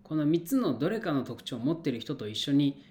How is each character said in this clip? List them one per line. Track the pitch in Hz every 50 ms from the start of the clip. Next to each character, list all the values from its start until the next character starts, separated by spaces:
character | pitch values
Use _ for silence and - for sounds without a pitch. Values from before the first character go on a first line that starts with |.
こ | - - 156
の | 156 151
三 | 147 165 170 170
つ | - 269
の | 262 233 170 127 113
ど | 135 180
れ | 214 214
か | 214 180
の | 147 135 117
特 | 117 117 -
徴 | - - 135
を | 113
持 | 117 147
っ | 170 165
て | - 147
い | 120
る | 113
人 | - - 147
と | 143 110 104
一 | 110
緒 | - - 147
に | 139 143 143 139 139 - - -